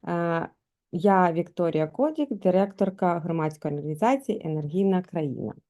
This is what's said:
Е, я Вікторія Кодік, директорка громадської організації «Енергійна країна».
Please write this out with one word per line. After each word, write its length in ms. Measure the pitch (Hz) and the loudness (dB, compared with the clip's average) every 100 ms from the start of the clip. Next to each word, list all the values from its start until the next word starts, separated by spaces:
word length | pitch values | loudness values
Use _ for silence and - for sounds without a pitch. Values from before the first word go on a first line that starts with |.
| - | -4
Е, 400 | 170 170 165 - _ _ _ _ | -2 0 -2 -4 _ _ _ _
я 400 | 175 196 190 180 | 0 4 6 6
Вікторія 540 | 165 175 - 170 156 156 | 2 -4 -2 0 0 -2
Кодік, 460 | - 285 311 285 | 0 -2 0 -4
директорка 840 | 208 185 180 202 - 190 190 185 170 | 0 2 2 0 0 -2 0 0 0
громадської 560 | 165 165 156 156 160 | -2 -2 -2 -4 -6
організації 680 | 147 147 156 220 269 277 208 | -6 -6 -2 0 0 -2 -6
«Енергійна 580 | 160 156 147 170 196 185 | -4 -6 -4 0 2 0
країна». 520 | 185 170 151 123 107 - _ | -2 -6 -4 -6 -10 -12 _